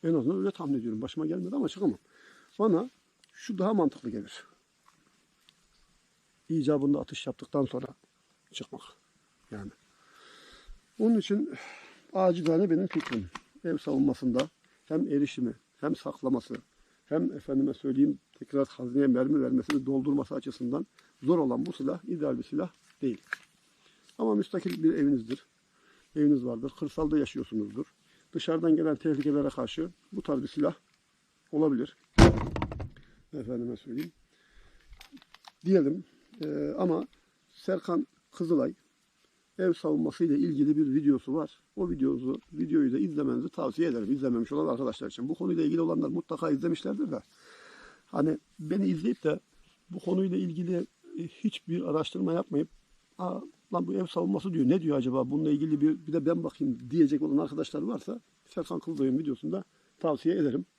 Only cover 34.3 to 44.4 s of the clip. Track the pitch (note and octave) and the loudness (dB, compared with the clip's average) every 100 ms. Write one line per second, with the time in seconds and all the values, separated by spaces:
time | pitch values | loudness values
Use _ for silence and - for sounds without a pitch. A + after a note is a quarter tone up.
34.3 | _ _ - - - _ - - C#4 - | _ _ -20 -20 -20 _ -20 -20 -20 -20
35.3 | - - _ E3+ F#3+ C#3 E3+ F3+ _ _ | -20 -20 _ 4 4 4 0 -8 _ _
36.3 | A#3 D3+ D3 D3 E3 F#3 E3 - _ _ | -10 -6 -4 -4 0 0 0 -2 _ _
37.3 | _ _ - - F#3 - E3+ - _ _ | _ _ -12 -4 -4 -2 -4 -4 _ _
38.3 | - E3 D#3+ C3+ - _ _ _ _ _ | -8 0 2 2 -4 _ _ _ _ _
39.3 | _ _ - F#3 E3+ D#3+ D3+ D#3 - E3 | _ _ -2 0 0 0 0 0 0 2
40.3 | C#3+ F3 C#3+ D3 D3+ D3 C3+ D3 C3 - | 2 2 2 2 4 2 4 4 2 0
41.3 | C#3+ D3+ - _ - F3+ E3 C3+ C3+ B2+ | -4 -4 -10 _ -6 -4 0 0 0 -4
42.3 | C#3 _ D3+ E3 D#3 C#3 C3 F#3+ D3+ C#3 | -6 _ -6 0 2 2 2 -2 -2 -2
43.3 | B2 D#3+ - C#3+ A2 E3+ A#2 G2+ C#3 C3 | -2 -4 -4 -6 -2 -2 -2 -2 -2 0
44.3 | A#2+ | 0